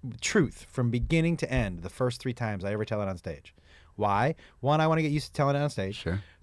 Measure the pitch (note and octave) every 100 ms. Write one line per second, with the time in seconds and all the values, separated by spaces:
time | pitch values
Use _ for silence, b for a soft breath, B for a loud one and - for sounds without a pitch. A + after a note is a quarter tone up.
0 | B2+ - - G#3+ A#2+ - - - A#2+ A#2+
1 | A#2+ E3 E3 E3 - B2+ G#2 F2+ E2+ -
2 | B2+ A#2+ C3 A#2 A2+ G2+ G2 G#2 G#2+ G#2+
3 | G2 F2+ - D2 - - b b b b
4 | G#2 G2+ C3 D#3+ b b C3 D#3 D#3+ D#3+
5 | D#3 D3 - - C#3 C#3+ D3 - F#2+ G2+
6 | E2+ F#2+ B B